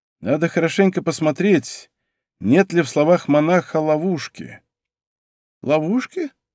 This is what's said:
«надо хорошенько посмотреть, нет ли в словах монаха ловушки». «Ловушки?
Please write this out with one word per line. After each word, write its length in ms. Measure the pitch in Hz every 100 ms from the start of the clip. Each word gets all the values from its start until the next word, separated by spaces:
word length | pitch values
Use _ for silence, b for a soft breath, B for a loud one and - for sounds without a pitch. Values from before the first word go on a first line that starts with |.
| _ _
«надо 280 | - 151 165
хорошенько 540 | - 165 - 196 -
посмотреть, 880 | 120 139 156 - 190 175 - - - _ _ _ _ _
нет 340 | 92 151 196
ли 100 | 170
в 60 | 147
словах 380 | - 151 175 -
монаха 520 | 147 156 180 - 160
ловушки». 840 | 156 151 175 170 - - - - _ _ _ _ _ _ _ _ _ _
«Ловушки? 680 | - 151 156 240 - 370 302 - _